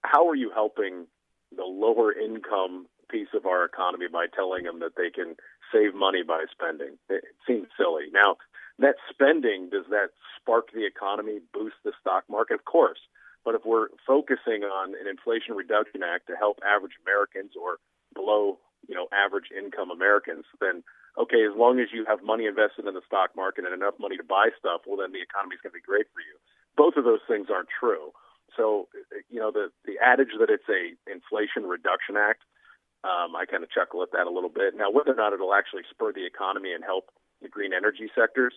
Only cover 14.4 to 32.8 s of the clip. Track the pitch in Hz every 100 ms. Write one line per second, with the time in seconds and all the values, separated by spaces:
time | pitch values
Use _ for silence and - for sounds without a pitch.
14.4 | - 110 101 95 95 95 98 92 - 113
15.4 | 113 107 87 107 107 98 90 87 - 90
16.4 | 104 104 101 104 92 - - 101 101 95
17.4 | 101 92 87 85 _ _ _ - 98 107
18.4 | 101 95 _ _ - 90 87 101 101 98
19.4 | - 98 98 98 90 87 98 104 - 80
20.4 | - _ 98 87 - _ _ - 117 120
21.4 | 110 104 120 127 113 117 110 107 101 113
22.4 | 110 101 104 - 101 95 - 101 92 -
23.4 | 95 95 90 92 98 - 101 92 82 95
24.4 | 110 - 98 85 - 98 95 95 90 98
25.4 | 95 92 98 87 - 101 110 - - -
26.4 | _ _ _ - 156 147 120 113 - 110
27.4 | 95 98 87 - 123 90 76 _ _ _
28.4 | _ - 110 107 90 104 95 104 - 120
29.4 | 110 104 101 _ - 95 123 123 131 110
30.4 | 110 104 - 98 85 85 - 92 - 107
31.4 | 107 - 98 87 95 92 - 101 104 110
32.4 | _ _ _ _